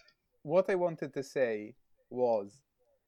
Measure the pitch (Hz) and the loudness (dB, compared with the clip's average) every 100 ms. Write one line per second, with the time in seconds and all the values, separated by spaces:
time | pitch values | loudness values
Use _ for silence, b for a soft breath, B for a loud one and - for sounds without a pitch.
0 | - _ _ _ 147 175 190 190 175 160 | -20 _ _ _ 2 2 4 2 0 -2
1 | 151 143 131 147 120 107 107 - _ _ | -8 -8 -4 0 2 0 -6 -14 _ _
2 | - 123 123 110 101 - _ _ _ _ | -10 -2 2 2 -2 -14 _ _ _ _